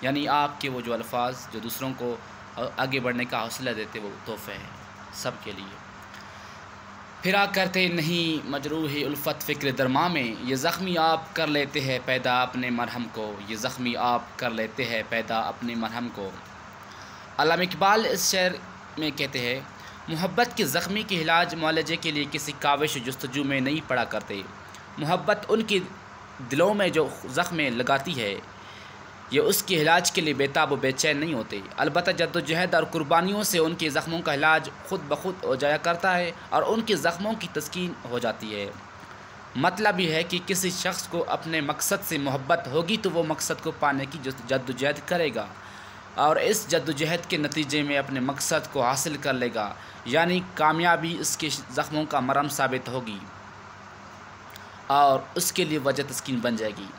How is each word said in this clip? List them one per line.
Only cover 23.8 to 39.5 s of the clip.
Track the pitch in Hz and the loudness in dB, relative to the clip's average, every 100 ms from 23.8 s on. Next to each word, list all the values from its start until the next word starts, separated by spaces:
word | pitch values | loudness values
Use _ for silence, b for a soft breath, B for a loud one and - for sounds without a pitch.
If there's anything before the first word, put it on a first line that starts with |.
पड़ा | 151 127 | 0 0
करते। | 113 107 101 101 95 - - B B - | 0 -2 -4 -8 -8 -12 -16 B B -6
मोहब्बत | 151 180 - 202 - | 0 0 2 0 4
उनके | 220 220 202 185 - - - - - | 2 4 0 0 -12 -16 -18 -18 -14
दिलों | 127 135 180 | -4 4 6
में | 208 190 | 6 4
जो | 151 135 - - | 4 2 0 -6
ज़ख्म | 131 175 165 | 0 0 2
लगाती | 147 120 127 135 135 | 0 2 2 2 2
है, | 147 107 98 - - B B B B B B - | -2 -2 -2 -8 -16 B B B B B B 0
ये | 131 | 4
उसके | 147 196 - | 4 4 2
इलाज | 180 151 170 175 | 2 6 6 4
के | - | 0
लिए | 160 | 0
बेताब | 131 139 151 151 | 2 2 4 2
व | 139 | 4
बेचैन | 135 131 156 143 | 2 2 2 2
नहीं | 160 | 0
होते। | 139 110 104 95 - | -2 -4 -8 -8 -2
अलबत्ता | 143 151 175 | 2 2 2
जद्दोजहद | 180 165 170 147 160 180 | 2 2 0 0 0 4
और | 175 | 4
कुर्बानियों | 160 165 143 165 180 202 | 2 0 4 4 4 2
से | 208 175 | 2 4
उनके | 160 175 160 | 4 2 0
ज़ख्मों | 143 156 165 | 0 0 -2
का | 160 | 0
इलाज | 143 156 156 147 - - | 4 6 6 4 -12 -6
खुद | 190 | -4
ब | 147 | -2
खुद | 147 185 185 | -2 -2 -4
हो | - 131 | 0 2
जाया | 143 151 | 4 2
करता | 170 170 190 | 2 2 2
है | 180 175 165 B | 2 0 -4 B
और | - | 2
उनके | - 220 220 190 | 2 2 2 2
ज़ख्मों | 165 165 208 | 2 0 -2
की | 220 175 | -2 -4
तस्कीन | - 151 185 180 151 123 | -6 -6 -4 -4 -4 -4
हो | 120 | -2
जाती | 117 107 110 | 0 -2 -4
है।" | 104 101 98 - - - - - - - | -4 -6 -8 -16 -18 -18 -16 -18 -18 -10